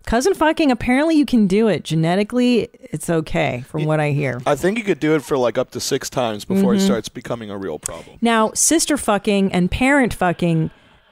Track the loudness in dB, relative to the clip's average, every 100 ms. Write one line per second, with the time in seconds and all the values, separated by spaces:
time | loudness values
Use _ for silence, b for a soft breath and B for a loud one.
0 | -2 0 0 2 2 2 0 0 0 0
1 | 2 2 2 2 2 2 2 0 -2 0
2 | 2 0 0 0 2 2 -2 -10 -12 -8
3 | -2 -2 -2 -2 -2 -4 -8 -6 -2 0
4 | 0 0 -2 -4 -2 0 0 -2 -2 -2
5 | 0 0 0 0 0 0 -4 -6 -4 -4
6 | -4 -2 -2 -4 -2 0 2 2 2 0
7 | -4 -12 -10 -8 -8 -8 -8 -8 -10 -12
8 | -16 -4 0 0 0 0 2 2 0 -2
9 | 0 0 2 2 2 2 0 0 2 4
10 | 2 0 -2 0 2 2 0 b b b
11 | b